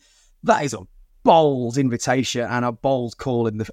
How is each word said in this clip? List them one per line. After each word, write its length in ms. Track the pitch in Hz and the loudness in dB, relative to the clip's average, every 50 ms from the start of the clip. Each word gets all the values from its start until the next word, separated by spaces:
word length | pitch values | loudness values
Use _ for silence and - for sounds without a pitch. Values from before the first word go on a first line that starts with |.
| _ _ _ _ _ _ _ _ - | _ _ _ _ _ _ _ _ 2
That 200 | - 220 - 147 | 2 2 2 2
is 100 | 135 117 | -4 -6
a 100 | - 92 - _ - - _ _ _ _ | -8 -12 -18 _ -20 -20 _ _ _ _
bold 540 | 160 175 165 156 147 139 127 123 117 120 | 4 6 6 6 4 2 0 -4 -2 0
invitation 640 | 143 139 127 117 117 - 135 127 131 123 - - 123 | 0 0 0 -2 -2 -2 0 0 0 0 -2 -4 -4
and 240 | 120 101 120 120 123 | -4 -2 -2 -2 -2
a 60 | 123 | -2
bold 440 | 117 - - 135 135 123 120 113 - - | -4 -4 -2 -2 -2 -2 -4 -6 -10 -8
call 260 | - 135 123 117 117 | -4 -2 0 0 0
in 140 | 113 107 107 | -2 -2 -4
the, 100 | 107 - | -6 -8